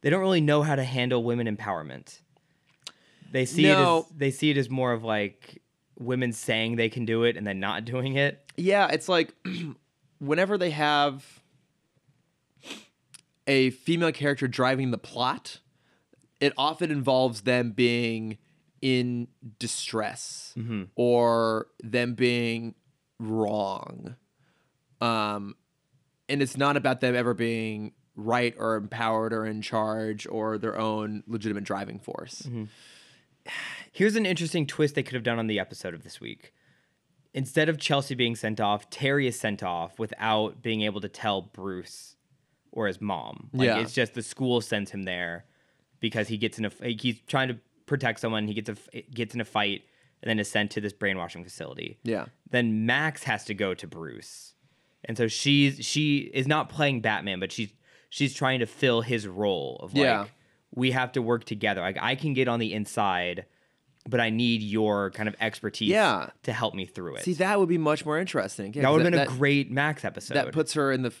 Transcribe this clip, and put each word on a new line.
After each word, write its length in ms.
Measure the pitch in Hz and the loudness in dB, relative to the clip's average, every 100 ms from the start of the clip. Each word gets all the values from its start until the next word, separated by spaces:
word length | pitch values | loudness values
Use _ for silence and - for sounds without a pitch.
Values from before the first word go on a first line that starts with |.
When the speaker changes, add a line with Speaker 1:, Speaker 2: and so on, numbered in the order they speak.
Speaker 1:
they 100 | 143 | 2
don't 100 | 180 | 2
really 200 | 190 180 | 4 4
know 220 | 147 147 | 6 4
how 120 | 151 139 | 4 2
to 80 | |
handle 380 | 127 127 123 123 | 0 0 2 2
women 300 | 117 120 113 | 2 0 0
empowerment. 640 | 104 107 87 76 67 - - _ _ _ _ _ _ - - _ _ - | -2 -4 -4 -6 -12 -16 -20 _ _ _ _ _ _ -20 -20 _ _ -4
They 120 | 131 127 | -2 0
see 180 | 139 | 6
Speaker 2:
No. 340 | 151 190 180 165 | 8 8 8 4
Speaker 1:
it 20 | |
as, 160 | 160 160 | 2 -2
they 140 | 139 | -2
see 200 | 135 151 | 2 4
it 60 | 139 | 4
as 120 | 120 | 2
more 220 | 131 127 | 0 0
of, 100 | 117 | 0
like, 580 | 113 107 104 - - - _ _ _ - | 0 0 0 -6 -20 -20 _ _ _ -10
women 340 | 120 127 123 | -2 0 0
saying 440 | 113 - 110 113 117 | -2 0 0 2 2
they 120 | 113 | 0
can 160 | 123 | 0
do 180 | 113 113 | 0 2
it 120 | 117 113 | 2 2
and 100 | 104 | -2
then 120 | 95 | -2
not 240 | 98 92 | -2 -4
doing 320 | 113 127 131 135 | -4 -4 -2 2
it. 260 | 143 - - - | 2 0 -10 -4
Speaker 2:
Yeah, 320 | 180 202 190 | 2 4 4
it's 200 | 156 - | 2 2
like, 240 | 175 165 - 185 180 160 - | 2 2 -2 -10 -8 -8 -10
<clears throat> 420 | _ _ _ - | _ _ _ -10
whenever 380 | 139 160 190 202 | -2 0 2 2
they 120 | 180 | 0
have 540 | 151 147 147 143 135 - - _ _ _ _ _ _ _ _ _ _ _ _ - - - _ _ - _ _ - | 2 2 4 2 0 -12 -20 _ _ _ _ _ _ _ _ _ _ _ _ -18 -18 -18 _ _ -20 _ _ 2
a 240 | 135 131 | 4 4
female 420 | 127 - 170 170 | 2 0 2 2
character 360 | 131 143 139 131 | 2 0 0 0
driving 420 | 120 127 131 131 | 2 2 2 0
the 80 | 113 | -2
plot, 600 | - 117 123 247 - - _ _ _ _ _ _ _ - | -4 -2 -2 -2 -8 -18 _ _ _ _ _ _ _ 0
it 120 | 139 - | 0 2
often 320 | 147 156 170 | 0 0 -2
involves 520 | 147 131 131 131 107 | 0 4 4 4 2
them 300 | 107 123 120 | 2 2 2
being 640 | 104 120 120 117 113 110 107 _ _ _ _ | 4 4 4 0 -2 -6 -10 _ _ _ _
in 460 | 131 127 123 120 120 _ 127 104 | 0 2 2 -2 -6 _ -20 -10
distress 920 | 117 - - 110 104 - - - - - | -8 -6 -4 -4 -4 -6 -12 -14 -12 -10
Speaker 1:
Mm-hmm. 260 | 113 107 92 - | -6 -6 -4 0
Speaker 2:
or 720 | 120 120 117 117 113 110 - - | 4 6 6 4 2 0 -4 -12
them 320 | 113 120 120 | -4 -2 0
being 600 | 117 123 120 117 113 117 - _ _ _ - | 2 2 4 0 -2 -6 -12 _ _ _ -10
wrong. 1000 | 110 110 104 104 98 95 - - - 123 _ _ _ _ _ _ _ - | -4 0 0 0 -2 -4 -10 -14 -14 -16 _ _ _ _ _ _ _ -4
Um, 540 | 117 113 104 104 101 - _ _ _ _ _ _ - | 0 0 0 -2 -8 -14 _ _ _ _ _ _ -4
and 140 | 143 | -2
it's 140 | 135 131 | -2 0
not 200 | 139 143 | 2 2
about 240 | 135 127 | 2 2
them 140 | 127 | 2
ever 200 | 123 120 | 2 2
being 580 | 117 117 117 110 107 107 - _ - | 0 0 0 -4 -6 -10 -14 _ -8
right 380 | 107 123 120 117 | 0 2 2 0
or 180 | 110 110 | -2 -2
empowered 560 | 104 117 113 110 110 | -4 -4 -2 0 0
or 120 | 113 110 | -2 -4
in 140 | 107 | -6
charge 640 | 107 113 110 110 110 107 - | -4 -2 0 -2 -4 -6 -6
or 300 | 110 110 107 | -4 -2 -2
their 200 | 110 101 | -4 -2
own 440 | 110 107 107 107 - | -2 -2 -4 -8 -8
legitimate 380 | 110 107 101 | -6 -4 -4
driving 340 | 101 98 101 107 | -4 -6 -6 -10
force. 440 | - - 123 - | -12 -12 -12 -14
Speaker 1:
Mm-hmm. 220 | 135 120 107 - - - - _ _ _ - - - - - - | -10 -8 -10 -14 -20 -20 -20 _ _ _ -14 -10 -10 -12 -8 2
Here's 180 | 208 | 2
an 120 | 220 196 | 4 2
interesting 400 | 165 165 175 143 | 0 -2 -2 -2
twist 280 | - 151 | 2 0
they 80 | 143 | 0
could 120 | 127 | -4
have 80 | 127 | -4
done 160 | 117 117 | -2 -2
on 80 | 113 | 0
the 120 | 104 | -2
episode 360 | 92 - 95 | -2 -8 -10
of 80 | 82 | -10
this 160 | - - | -14 -16
week. 320 | 57 - - _ _ _ _ _ _ _ _ | -14 -14 -18 _ _ _ _ _ _ _ _
Instead 380 | 135 131 160 156 | -8 -2 0 2
of 80 | 156 | 0
Chelsea 360 | - 143 139 | 0 0 0
being 220 | 127 120 113 | 0 0 0
sent 240 | 110 110 | -4 0
off, 300 | 104 104 - | 0 0 -4
Terry 360 | - 139 143 131 | -4 0 2 0
is 140 | 110 | 0
sent 220 | 110 101 | -4 -2
off 360 | 92 87 85 - | -4 -4 -6 -6
without 600 | 110 - 110 107 107 - | -8 -4 0 2 0 -4
being 220 | 117 110 | -4 -2
able 180 | 107 101 | -2 -4
to 80 | 98 | -8
tell 320 | - 110 98 | -6 -2 -2
Bruce 760 | 90 - 98 92 85 - - _ _ _ _ _ _ | -4 -10 -8 -8 -10 -16 -20 _ _ _ _ _ _
or 160 | - 104 | -4 -2
his 120 | 92 | -2
mom. 480 | 104 87 57 - - | -4 -4 -6 -14 -6
Like, 120 | 127 127 | 0 2
Speaker 2:
Yeah. 100 | 104 | 2
Speaker 1:
it's 160 | 110 | 0
just 180 | 131 113 | -2 -2
the 100 | 120 | -4
school 380 | 107 - 131 120 | -10 -4 0 0
sends 300 | 107 104 98 | 0 -4 -4
him 140 | 101 | -8
there 420 | 92 90 87 85 - _ _ _ _ _ | -6 -4 -6 -8 -14 _ _ _ _ _
because 280 | 113 113 104 | -4 -2 -2
he 80 | 110 | -2
gets 220 | 110 - | -2 -2
in 80 | 104 | -6
a 20 | |
f-, 320 | - 120 107 | -4 -6 -2
he's 200 | 127 110 - | -2 -4 -2
trying 220 | 139 131 | -2 -2
to 100 | 117 - _ - | -4 -14 _ -4
protect 340 | 143 123 110 | -2 -2 -2
someone. 260 | 117 110 107 | -2 -2 -2
He 60 | |
gets 160 | 107 107 | -4 -6
a 40 | |
f-, 320 | 104 - 120 - | -10 -12 -18 -12
gets 200 | 120 113 | -8 -6
in 60 | 120 | -6
a 60 | 110 | -2
fight 380 | 107 104 98 - _ _ _ | 0 0 -2 -8 _ _ _
and 60 | - | -2
then 100 | 110 | -2
is 120 | 101 | 0
sent 200 | 107 104 | 0 0
to 80 | - | -2
this 100 | 104 | -6
brainwashing 500 | - 101 92 87 85 | -2 -2 -2 -6 -10
facility. 560 | 87 - 76 67 82 - | -16 -12 -12 -12 -14 -8
Speaker 2:
Yeah. 240 | 113 107 58 - - | -4 -4 -6 -14 -4
Speaker 1:
Then 340 | 123 120 110 | 0 2 2
Max 380 | 113 131 156 147 | 2 2 0 -4
has 240 | - 107 - | -4 -4 -4
to 80 | |
go 180 | 101 98 | -2 -2
to 140 | 90 85 | -4 -8
Bruce. 680 | 82 80 57 - - - _ _ _ _ _ - | -12 -12 -12 -16 -20 -20 _ _ _ _ _ -8
And 100 | 113 | -2
so 100 | 113 | -2
she's, 580 | - 143 143 139 139 110 | 0 4 6 6 2 -2
she 440 | 151 151 143 - | 0 2 0 0
is 120 | - 135 | -2 2
not 220 | 151 - | 2 0
playing 320 | - 143 127 | 0 0 2
Batman, 400 | 110 104 98 92 | 0 0 -2 -4
but 100 | 95 | -4
she's, 220 | - 104 _ _ _ _ | -4 -8 _ _ _ _
she's 240 | - 139 | -2 -2
trying 260 | - 131 131 | 2 0 2
to 60 | 113 | -2
fill 340 | - 131 117 | 2 2 4
his 260 | 113 120 101 | 2 -2 -2
role 520 | 92 104 90 67 - | -2 0 0 -2 -8
of, 120 | 90 | -2
Speaker 2:
Yeah. 260 | 143 135 107 | 2 4 2
Speaker 1:
like, 120 | 104 - _ _ _ | -2 -12 _ _ _
"We 160 | 123 127 | -2 0
have 220 | 127 123 | 2 0
to 100 | 135 | 0
work 220 | 113 120 | 0 0
together. 360 | - 107 107 95 | -2 -2 0 0
Like, 160 | 90 95 | -2 -2
I 160 | 117 | -2
can 200 | 135 151 | -2 0
get 120 | 131 127 | 2 2
on 120 | 117 | 2
the 120 | 110 | -2
inside, 720 | 107 104 - 101 90 87 87 - _ _ _ _ _ - | -4 -4 0 2 2 0 -4 -10 _ _ _ _ _ -2
but 120 | 120 | 0
I 100 | 113 | 2
need 320 | 110 120 117 | 2 2 2
your 480 | 107 107 107 101 98 | 0 2 2 2 0
kind 160 | 101 107 | -2 -4
of 60 | 104 | -2
expertise 480 | 110 - 107 - 214 | -4 -4 -6 -2 2
Speaker 2:
Yeah. 420 | 214 190 101 67 - | 4 4 2 -4 -8
Speaker 1:
to 80 | - | -6
help 220 | 113 113 | -4 -4
me 120 | 95 90 | -4 -10
through 300 | - 87 65 | -10 -10 -6
it." 80 | |
Speaker 2:
See, 100 | - | -4
that 240 | 160 185 202 | 0 2 2
would 80 | 180 | 2
be 100 | 170 | 2
much 260 | 156 151 | 2 0
more 140 | 151 156 | 0 -4
interesting. 540 | 180 143 98 - 98 | -2 -2 -4 -6 -8
Yeah, 80 | 131 | 0
Speaker 1:
That 60 | 135 | 4
Speaker 2:
'cause 40 | |
Speaker 1:
would've 100 | 156 | 6
Speaker 2:
that, 60 | 170 | 6
Speaker 1:
been 80 | 170 | 4
a 100 | 131 | 2
Speaker 2:
that, 80 | 127 | 2
Speaker 1:
great 320 | 143 143 135 | 2 4 2
Max 340 | 127 151 147 | 0 0 0
episode. 300 | 101 - - | -6 -8 -2
Speaker 2:
that 180 | 131 131 | -2 0
puts 200 | 151 135 | 0 0
her 180 | 151 139 | 0 2
in 100 | 131 | 2
the, 100 | 123 - | -2 -6